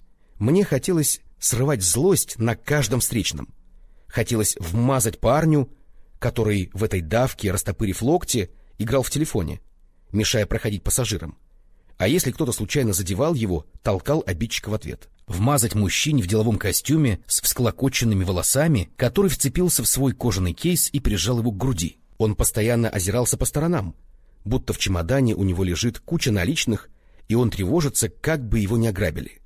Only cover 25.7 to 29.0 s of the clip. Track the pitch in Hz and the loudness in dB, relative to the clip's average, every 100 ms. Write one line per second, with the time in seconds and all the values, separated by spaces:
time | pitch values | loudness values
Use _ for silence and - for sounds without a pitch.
25.7 | 82 120 - - 170 131 104 87 87 - | 0 -2 -4 -6 -2 0 0 0 0 -2
26.7 | 104 - - _ - - 113 120 - 90 | -2 -6 -20 _ -20 -2 2 2 0 0
27.7 | 160 143 - 110 - 151 156 117 113 98 | 0 0 0 -4 -4 -2 -2 0 0 0
28.7 | 117 113 98 | 2 0 0